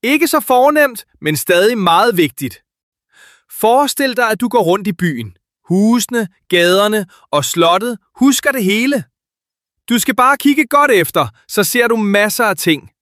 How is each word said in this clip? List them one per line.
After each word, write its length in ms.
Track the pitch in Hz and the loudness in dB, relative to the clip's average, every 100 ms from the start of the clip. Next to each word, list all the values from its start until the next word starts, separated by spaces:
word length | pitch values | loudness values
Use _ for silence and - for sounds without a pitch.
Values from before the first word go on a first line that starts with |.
Ikke 240 | 226 294 320 | 0 0 0
så 140 | 311 | -2
fornemt, 640 | - 247 269 302 285 226 - _ | 0 2 2 2 0 -2 -20 _
men 160 | 151 151 | -6 -4
stadig 420 | - 175 202 240 | 0 2 2 2
meget 380 | 185 170 226 190 | 0 2 2 2
vigtigt. 460 | 156 - 135 - _ _ _ _ _ _ - _ _ | -2 -2 -12 -12 _ _ _ _ _ _ -20 _ _
Forestil 680 | - 220 247 285 - 277 240 | -4 2 2 0 -2 -4 -2
dig, 140 | 233 | -2
at 100 | 214 | -2
du 80 | 240 | -2
går 140 | 240 | 0
rundt 240 | 170 185 202 | 0 0 -2
i 60 | |
byen. 440 | 180 175 131 110 - _ _ _ | -4 -4 -4 -10 -16 _ _ _
Husene, 600 | 180 214 240 - 240 208 _ _ | 0 2 0 -2 -4 -6 _ _
gaderne 580 | 175 175 190 208 214 185 - _ | 0 2 2 2 -2 -6 -14 _
og 140 | 147 | -4
slottet 540 | 139 - 165 180 233 233 _ - | -4 0 2 2 -2 -8 _ -2
husker 360 | 262 269 302 | 0 2 -2
det 120 | 269 | -2
hele. 400 | 190 208 254 285 147 _ _ _ _ _ _ _ - | 0 0 0 -4 -6 _ _ _ _ _ _ _ -4
Du 100 | 233 | -2
skal 180 | - 247 | -2 2
bare 200 | 254 277 | 2 2
kigge 300 | 277 285 285 | 0 0 2
godt 240 | 285 285 | 2 4
efter, 380 | 214 165 175 123 _ _ | 2 0 -2 -4 _ _
så 160 | - | -4
ser 240 | 190 240 240 | -2 0 0
du 80 | 233 | 0
masser 480 | 208 202 208 - | 0 0 0 0
af 120 | 226 190 | -2 -2
ting. 340 | - 151 - _ | -2 -2 -4 _